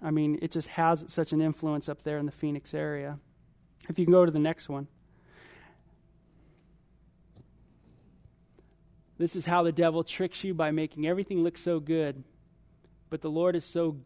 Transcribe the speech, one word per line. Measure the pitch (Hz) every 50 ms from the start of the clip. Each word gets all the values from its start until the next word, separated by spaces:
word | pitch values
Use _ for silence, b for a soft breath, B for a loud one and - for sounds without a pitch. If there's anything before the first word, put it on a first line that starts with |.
I | - 156
mean, | 156 156 151 151 151 -
it | 165 160
just | - 165 156 -
has | - 170 165 165 170 151 165
such | - - 170 160 - 165
an | 156
influence | 156 156 151 - 160 156 151 147 - 156
up | 143 - -
there | 151 151
in | 147 147
the | 147
Phoenix | - - 156 147 147 139 - - -
area. | 151 156 151 147 143 139 143 147 143 - _ _ _ _ _ _ _ _ _ _ - - -
If | 165 185
you | 175
can | 165 180
go | 185 175
to | 170
the | 151 151
next | 151 156 160 - - -
one. | 139 139 143 - _ _ - _ b b b b b b b b b b b b b b b _ _ _ _ _ _ _ _ _ _ - - - _ _ _ _ _ _ _ _ _ _ _ _ _ _ _ _ - - - _ - - - _ _ _ _ - - _ _ - - - - - _ _ _ _ _ - - _ _ _ _ _ - - _ _ _
This | - 170 165 -
is | 180 151
how | 170 175 180 170
the | 165
devil | 151 170 170 165 160 165 160
tricks | - - - 185 175 - - -
you | 190 180
by | 156 160 151
making | 151 156 156 151 - 147 156
everything | 165 180 196 190 - 196 175 165
look | 170 170
so | - - 175 170 156
good. | 147 156 165 160 151 143 135 135 - _ _ _ _ _ _ _ _ _ _ _ _ _ _ - _ -
But | 165 156
the | - 160
Lord | 151 165 175 180 175
is | 165 -
so | - - 170 170 160 151 135 123